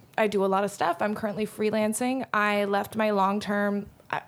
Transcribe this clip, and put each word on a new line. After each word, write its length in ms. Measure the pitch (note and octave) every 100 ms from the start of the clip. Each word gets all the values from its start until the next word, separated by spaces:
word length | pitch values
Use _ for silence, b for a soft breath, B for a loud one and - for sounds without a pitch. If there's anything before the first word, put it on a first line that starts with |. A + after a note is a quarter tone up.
| - -
I 80 | A3
do 180 | G3
a 60 | G3
lot 80 | F#3+
of 80 | G3+
stuff. 280 | - - E4+
I'm 140 | G#3
currently 320 | G#3 A3 G3+ G#3
freelancing. 800 | - G#3+ G#3+ G#3+ A3 B3 C4 -
I 320 | G#3+ G#3 G#3 G3+
left 280 | G3 G#3
my 140 | A3 G#3+
long-term, 720 | G#3 F#3+ G#3 G3 G#3 G3+ G3+ G3+ - -
I, 100 | D3+